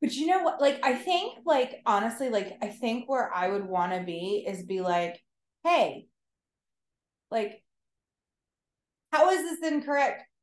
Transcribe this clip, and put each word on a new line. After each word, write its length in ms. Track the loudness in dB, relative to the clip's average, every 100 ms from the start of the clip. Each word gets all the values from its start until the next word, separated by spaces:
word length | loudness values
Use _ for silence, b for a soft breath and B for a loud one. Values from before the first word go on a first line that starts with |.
But 140 | -4
you 120 | 0 0
know 160 | 2
what? 160 | 2 2
Like, 220 | 2 2
I 120 | 0
think, 460 | -2 0 -2 -2 -6
like, 380 | 0 2 2 -2
honestly, 460 | 0 0 0 -2 -2
like, 260 | -2 -2 -6
I 60 | -8
think 380 | -4 -4 -4 -2
where 240 | -2 -2
I 180 | -2 0
would 180 | -2 -2
wanna 360 | -2 0 -2
be 440 | -4 -6 -4 -4 -4
is 160 | -8
be 160 | -6 -4
like, 400 | 0 0 -2 -6 _ _ _ _
"Hey, 440 | 2 2 2 -2 -16 _ _ _ _ _ _ _ _ _ _ _ -6
like, 320 | -4 -4 -8 _ _ _ _ _ _ _ _ _ _ _ _ _ _ 0
how 160 | 6 6
is 140 | 6
this 280 | 0 -2 0
incorrect? 520 | 0 0 2 2 0 -12 _